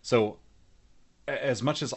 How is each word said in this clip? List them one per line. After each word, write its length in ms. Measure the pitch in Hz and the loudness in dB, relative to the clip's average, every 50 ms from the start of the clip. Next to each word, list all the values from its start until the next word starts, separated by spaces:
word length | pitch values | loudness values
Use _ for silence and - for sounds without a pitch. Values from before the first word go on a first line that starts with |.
| _ | _
So 360 | - 127 117 107 104 104 - - - - - - _ - - _ - - - - _ _ _ _ - | 2 4 4 4 2 0 -8 -18 -20 -20 -20 -20 _ -20 -20 _ -20 -20 -20 -20 _ _ _ _ -6
a-, 160 | 143 120 - | -6 -4 -2
as 180 | 139 127 104 113 | -2 -2 0 0
much 200 | 143 151 - 151 | -2 -2 -2 -4
as 100 | 127 - | -6 -6